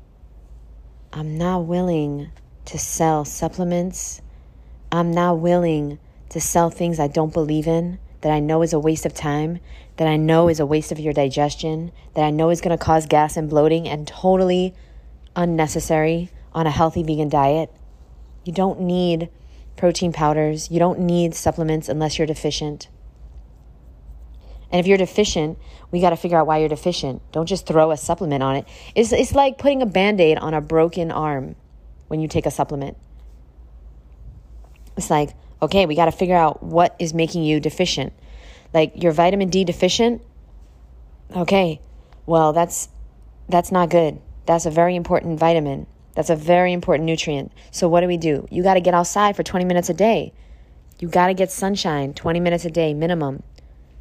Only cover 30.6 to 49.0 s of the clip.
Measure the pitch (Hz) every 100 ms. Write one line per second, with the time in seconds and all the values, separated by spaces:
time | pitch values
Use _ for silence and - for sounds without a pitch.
30.6 | 151 160 165 180 165 - 151 139 151 -
31.6 | - - - - - 156 156 160 147 -
32.6 | - 143 139 - - - - - - -
33.6 | - - - - - - - - - -
34.6 | - - - - - 151 147 - - -
35.6 | 156 196 170 151 160 - 180 175 156 -
36.6 | 165 165 175 - 165 165 165 170 151 151
37.6 | 151 - 180 - 131 - - - - -
38.6 | - 165 156 - 170 156 175 202 185 190
39.6 | 180 - 185 - 233 226 - - - -
40.6 | - - - - - - - 185 165 196
41.6 | 175 151 - - - - - 165 156 165
42.6 | 175 - - - - - - - - 175
43.6 | - 185 165 170 156 147 - - - 165
44.6 | 170 165 175 180 170 180 170 156 165 165
45.6 | 143 139 - - - - 156 156 156 175
46.6 | 180 175 185 147 165 160 165 139 - -
47.6 | - - 175 175 180 175 165 143 - 175
48.6 | 190 185 180 175